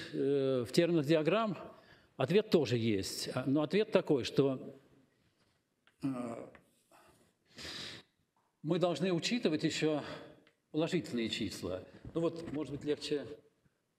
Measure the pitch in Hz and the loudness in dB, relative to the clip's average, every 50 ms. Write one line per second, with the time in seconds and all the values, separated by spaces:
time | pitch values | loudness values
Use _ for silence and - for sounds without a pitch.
0 | - - 156 151 139 139 143 139 135 135 131 127 117 - - 170 170 165 175 160 | -10 -6 -2 0 2 4 4 4 4 4 2 2 0 0 -2 -2 0 2 2 2
1 | 139 143 160 156 151 156 185 220 226 208 160 - - - - - - - - - | 2 4 2 2 2 2 0 0 0 -2 -4 -6 -10 -14 -18 -20 -20 -20 -20 -20
2 | _ _ _ - 131 127 170 214 208 - - 170 135 101 123 117 113 117 104 95 | _ _ _ -2 0 2 4 2 4 4 4 4 4 4 2 2 2 2 2 2
3 | 90 - - - - - - 131 131 143 135 151 151 147 - 202 214 - - 185 | 0 -4 -6 -8 -6 -6 -4 -2 0 2 2 2 2 2 2 0 2 4 4 2
4 | - - 156 123 107 - - - 135 139 131 127 - - - - - _ _ _ | 4 4 2 0 0 0 2 2 2 2 2 -4 -8 -12 -16 -18 -20 _ _ _
5 | _ _ _ _ _ _ _ _ _ _ _ _ _ _ _ _ _ _ _ _ | _ _ _ _ _ _ _ _ _ _ _ _ _ _ _ _ _ _ _ _
6 | - 139 131 123 120 117 117 120 127 - - - _ _ _ _ _ _ - - | -4 -4 -4 -4 -4 -6 -8 -8 -12 -14 -18 -20 _ _ _ _ _ _ -20 -20
7 | - - - _ _ _ _ _ _ _ - - - - - - - - - - | -20 -20 -20 _ _ _ _ _ _ _ -18 -14 -12 -12 -10 -10 -10 -12 -12 -14
8 | - _ _ _ _ _ _ _ _ _ _ _ - 151 180 170 175 180 165 139 | -18 _ _ _ _ _ _ _ _ _ _ _ 0 0 2 4 4 2 2 2
9 | 175 190 175 165 - - 233 247 - 185 156 151 156 156 - - 151 156 151 143 | 2 2 2 2 0 0 0 2 2 2 2 2 0 0 0 2 2 2 2 0
10 | 120 - - - - - - - - _ _ _ _ _ - 151 165 - 185 170 | -2 -6 -10 -12 -14 -18 -20 -20 -20 _ _ _ _ _ -2 -2 0 0 0 -2
11 | - - 117 120 113 104 - - 110 90 - - - 87 92 90 - - - - | -2 -2 -2 -2 -2 -2 -2 -2 -4 -4 -4 -4 -6 -4 -6 -6 -8 -12 -18 -18
12 | - - - 165 165 160 165 160 - - 135 151 147 131 143 139 - 147 147 - | -12 -6 -2 0 0 0 -2 -4 -8 -6 -6 -6 -6 -6 -8 -4 -2 -2 -2 -2
13 | - - 151 143 123 - - - - _ _ _ _ _ _ _ _ _ _ | -2 -2 -2 -2 -4 -6 -12 -16 -18 _ _ _ _ _ _ _ _ _ _